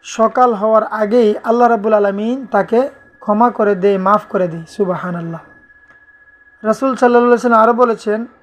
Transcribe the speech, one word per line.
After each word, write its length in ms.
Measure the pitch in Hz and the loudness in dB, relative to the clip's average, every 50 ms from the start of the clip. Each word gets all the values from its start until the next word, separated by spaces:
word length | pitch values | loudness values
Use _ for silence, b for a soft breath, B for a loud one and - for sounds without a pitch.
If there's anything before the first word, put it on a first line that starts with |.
সকাল 520 | _ - - - 220 226 226 269 254 247 226 | _ -14 -2 0 0 0 2 2 2 2 2
হওয়ার 300 | 190 208 220 220 214 214 | 0 0 2 2 2 0
আগেই 500 | - 214 220 214 202 220 247 233 208 214 - - | 0 -4 -4 -2 0 2 2 2 2 0 -2 -2
আল্লাহ 240 | 240 226 240 240 233 | -2 2 2 4 2
রাব্বুল 240 | 233 220 196 220 | 2 0 0 0
আলামিন 540 | 214 208 202 202 196 202 214 226 254 277 262 | 2 2 2 0 -2 -4 -4 -4 -6 -6 -8
তাকে 440 | 196 - 202 190 - 220 233 269 - - - _ _ _ _ | -4 -2 -2 -2 0 0 -2 -2 -2 -8 -18 _ _ _ _
ক্ষমা 320 | - - 208 208 233 240 | -4 -4 0 2 2 0
করে 240 | - - 220 202 202 | 0 0 0 0 0
দেয়, 240 | 180 185 202 202 190 | 0 0 0 0 0
মাফ 240 | 185 190 208 208 - - | 2 2 0 0 0 -4
করে 200 | - 190 185 175 | -4 -4 -2 -2
দেয়। 160 | 160 170 160 - | -4 -10 -14 -16
সুবহানাল্লাহ। 720 | - - 202 180 180 156 - 180 175 170 165 165 165 160 - - - _ _ _ _ _ _ _ _ _ _ _ _ _ _ _ _ _ _ _ _ _ | -6 -6 -4 -4 -4 -6 -8 -10 -10 -10 -10 -10 -12 -14 -16 -20 -20 _ _ _ _ _ _ _ _ _ _ _ _ _ _ _ _ _ _ _ _ _
রাসূল 340 | - 214 214 - 269 269 262 | -4 -4 -2 -2 -2 -4 -2
সাল্লাল্লাহু 300 | - 254 240 240 240 240 | 2 2 4 4 4 4
আলাইহি 160 | 240 240 226 | 4 2 2
সাল্লাম 200 | 240 240 233 220 | 2 2 2 4
আরও 100 | 220 233 | 4 2
বলেছেন 540 | 240 226 247 233 226 214 - 220 208 220 233 262 _ _ | 4 2 0 0 0 -4 -4 -4 -4 -4 -6 -12 _ _